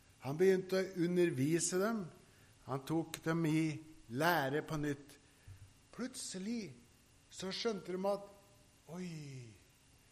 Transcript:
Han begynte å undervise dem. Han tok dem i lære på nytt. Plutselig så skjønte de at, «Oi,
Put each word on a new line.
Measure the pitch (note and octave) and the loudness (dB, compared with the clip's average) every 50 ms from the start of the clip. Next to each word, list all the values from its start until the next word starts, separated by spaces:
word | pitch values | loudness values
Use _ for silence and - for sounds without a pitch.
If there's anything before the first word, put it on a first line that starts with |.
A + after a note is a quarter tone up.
| - - - - - | -20 -20 -20 -10 -6
Han | B2+ C#3+ D#3 | -6 2 4
begynte | F#3 F#3+ F#3+ F3+ F#3 - F#3+ F#3+ | 6 6 6 4 2 0 0 0
å | F#3+ F#3+ - F#3 E3 | 0 0 0 0 2
undervise | F3 F3+ F3 F3 E3+ D3 B2+ C3+ D3+ E3 E3+ E3 - F3+ F3+ | 4 6 6 6 4 4 4 2 4 4 2 2 2 2 2
dem. | G3 A3 A#3 G#3+ F3+ D3 - - - - - - - - - - - | 2 2 0 -2 -4 -6 -10 -16 -20 -20 -20 -20 -20 -20 -20 -18 -8
Han | - B2+ C#3 C3+ - | -6 -4 -4 -2 0
tok | D#3 E3 D#3+ D#3+ - - - | 0 0 0 -2 -6 -4 -2
dem | E3 E3 E3 E3 | 0 2 2 4
i | D3+ D#3 D#3+ D#3+ D#3 D3 C3 - - - - - - A2+ C3 | 4 4 4 4 2 0 -4 -8 -12 -18 -20 -14 -8 -2 2
lære | D#3 E3+ F3 D#3 C3+ C3+ C#3 D3+ D3 | 4 4 4 4 4 2 0 -2 -2
på | - D#3 D3+ | -2 -4 -2
nytt. | D3 D3 C#3 - - - - - - - - - - - - - - - - - - - - | 0 -2 -2 -4 -6 -14 -20 -20 -20 -20 -20 -20 -20 -20 -20 -18 -20 -20 -20 -20 -20 -18 -10
Plutselig | - A#3+ B3+ B3+ - - - - F3+ F#3 G#3+ A#3+ A#3 G3+ D3+ A#2+ - - - - - - - - - - - | -8 -8 -6 -6 -8 -10 -8 -8 -6 -6 -4 -4 -4 -6 -8 -12 -16 -20 -20 -20 -20 -20 -20 -20 -20 -20 -18
så | - - F3+ F#3+ F#3+ | -12 -8 -6 -6 -4
skjønte | - - A#3 G#3+ F#3 D#3 E3+ F3+ | -2 -2 -2 -2 -2 -4 -6 -4
de | F#3 F#3+ G3+ | -2 0 0
at, | G3+ G3 - - - - - - - - - - - - - - D#3+ | 0 0 -2 -10 -16 -20 -20 -20 -20 -20 -20 -20 -20 -20 -18 -14 -10
«Oi, | F3+ F#3 F3 E3 D#3 D3 C#3 C3+ B2+ A#2+ A2+ G2+ E2+ - - _ _ - - - - - - | -10 -8 -8 -8 -10 -10 -10 -12 -12 -12 -14 -18 -20 -20 -20 _ _ -20 -20 -20 -20 -20 -20